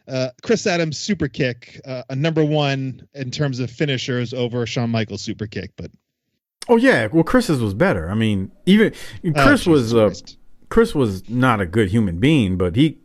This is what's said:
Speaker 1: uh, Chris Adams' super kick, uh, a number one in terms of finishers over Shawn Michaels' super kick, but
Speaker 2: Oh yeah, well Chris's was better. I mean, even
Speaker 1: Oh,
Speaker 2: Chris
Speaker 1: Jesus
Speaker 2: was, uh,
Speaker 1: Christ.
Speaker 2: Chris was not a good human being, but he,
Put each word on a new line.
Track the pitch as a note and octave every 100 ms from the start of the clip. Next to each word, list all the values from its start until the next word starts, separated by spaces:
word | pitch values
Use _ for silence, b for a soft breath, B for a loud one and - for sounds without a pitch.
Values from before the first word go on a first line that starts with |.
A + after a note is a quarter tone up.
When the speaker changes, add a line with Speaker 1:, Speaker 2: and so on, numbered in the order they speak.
| -
Speaker 1:
uh, | C3 B2+ -
Chris | - A3 G#3
Adams' | F3 D#3+ C#3
super | - G3+ D3
kick, | - C3 A#2 - - -
uh, | B2+ -
a | C3+
number | D#3+ D#3+
one | D3+ D3+ C#3+ C3+ C3 - -
in | C#3+ B2+
terms | C3+ C#3+ B2
of | A#2+
finishers | - D3+ B2+ - B2 A#2+
over | B2+ A#2+ B2 A2+
Shawn | C3 A#2
Michaels' | A2+ A2 G2+
super | - F#2+ G#2
kick, | G2+ E2 -
but | E2 - _ _ _ _ _ _ -
Speaker 2:
Oh | A#3
yeah, | C4 D#3+ G#2+
well | E3
Chris's | D#3+ B3+ A#3+ C#3
was | A2
better. | G2 F#3 G2+ D#2+
I |
mean, | G#2+ A2 G2+ F#2+ - -
even | G#3 F#3 B B B
Speaker 1:
Oh, | F3+ D3
Speaker 2:
Chris | C#3 C#4+
Speaker 1:
Jesus | F3+
Speaker 2:
was, | D3+ A2+
uh, | A#2 G#2
Speaker 1:
Christ. | - - - - - -
Speaker 2:
Chris | A3 A3+
was | D3+ A#2 F#2+ F#2+
not | B2 C3 A2
a | F2+
good | G#2 G2
human | A2+ G2+ E2+
being, | C3 D#3 G2 F2+
but | F2+ G2
he, | D#3 -